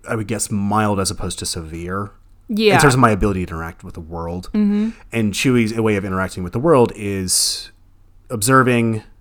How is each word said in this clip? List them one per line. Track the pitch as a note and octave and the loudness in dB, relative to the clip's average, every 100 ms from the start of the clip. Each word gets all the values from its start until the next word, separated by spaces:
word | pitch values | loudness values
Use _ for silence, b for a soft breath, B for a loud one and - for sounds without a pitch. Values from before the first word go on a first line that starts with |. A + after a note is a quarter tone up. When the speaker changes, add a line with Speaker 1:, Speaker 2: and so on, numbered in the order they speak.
| - | -6
Speaker 1:
I | A2+ | -6
would | G2+ | -4
guess, | G#2+ - | -6 -4
mild | G#2 G2+ G#2 G#2+ G2+ | -2 0 0 2 0
as | F#2+ | -2
opposed | F2 F#2 - | -2 -6 -6
to | F2 | -8
severe. | - D#2 E2 F2 F#2+ G2+ - _ - - | -8 -10 -10 -8 -8 -8 -14 _ -20 -8
Speaker 2:
Yeah. | G#3+ A3 F3+ | 0 4 6
Speaker 1:
In | |
terms | D3+ | 6
of | B2+ | 6
my | A#2+ | 4
ability | G#2+ G#2 F#2+ F2+ | 4 0 0 -4
to | |
interact | E2 E2 - | -8 -10 -12
with | F2+ | -16
the | F2+ | -16
world. | D#2+ E2 E2+ F2+ - | -12 -10 -8 -8 -4
Speaker 2:
Mm-hmm. | G#3 G#3 G#3 A3 B - | 0 2 2 -2 B -8
Speaker 1:
And | A2+ A2 | -2 -2
Chewie's | G#2 C#3 B2 A2 | 0 2 2 2
way | A2+ A2 G2+ | 0 0 0
of | F#2+ | -2
interacting | F#2+ F#2 - | -4 -4 -6
with | F2+ | -6
the | A#2 | -2
world | D#3 C#3 A2+ G#2 | 2 4 4 0
is | G#2 G2 F#2 - - - - _ _ _ _ _ _ | -6 -4 -2 -2 -2 -4 -12 _ _ _ _ _ _
observing. | A#2+ B2 C3 B2+ A#2+ A#2 A2 - - | -4 4 4 6 2 2 -2 -8 -20